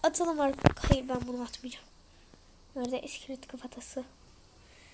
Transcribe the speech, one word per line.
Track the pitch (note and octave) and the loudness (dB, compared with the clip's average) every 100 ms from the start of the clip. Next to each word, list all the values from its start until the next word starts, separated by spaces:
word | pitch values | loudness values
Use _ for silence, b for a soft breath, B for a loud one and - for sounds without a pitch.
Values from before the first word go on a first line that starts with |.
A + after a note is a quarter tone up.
atalım | D#4+ D#4+ E4+ D4+ | 2 4 2 4
artık. | C#4 C4+ - - - | 2 6 4 4 4
Hayır, | C4+ C4 | 4 4
ben | B3+ B3 | -2 -2
bunu | B3 | -6
atmayacağım. | A#3+ - B3+ - - - - B B B B B - C4+ | -6 -8 -8 -12 -16 -20 -20 B B B B B -12 -6
Nerede | B3 B3+ | -4 -4
iskelet | - - - C4 - | -6 -10 -10 -12 -10
kafatası? | B3+ B3 - - C4 B3+ - - - - - B B B | -12 -12 -12 -10 -8 -10 -14 -20 -20 -20 -20 B B B